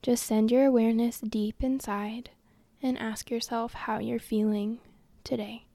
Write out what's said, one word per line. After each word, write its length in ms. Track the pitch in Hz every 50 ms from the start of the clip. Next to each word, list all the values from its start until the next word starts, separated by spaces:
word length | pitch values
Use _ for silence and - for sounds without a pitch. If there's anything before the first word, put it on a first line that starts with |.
just 240 | - - 240 233 -
send 240 | - 220 220 220 220
your 160 | 233 254 269
awareness 540 | 277 254 233 226 226 226 226 233 240 233 -
deep 440 | - 220 - 220 208 214 226 _ -
inside 680 | 262 262 269 - - 202 202 208 208 220 240 247 - _ _ _ _ _ _ _ _ _ _
and 160 | - 254 254 247
ask 320 | - 226 214 - - -
yourself 440 | 247 233 233 - 247 233 226 240 -
how 260 | - - - 220 -
you're 180 | 214 226 240 233
feeling 640 | - - 226 214 214 214 214 208 202 214 226 240 _ - _ _ _ _ _ _ _
today. 420 | - 269 233 208 208 226 233 _ _ _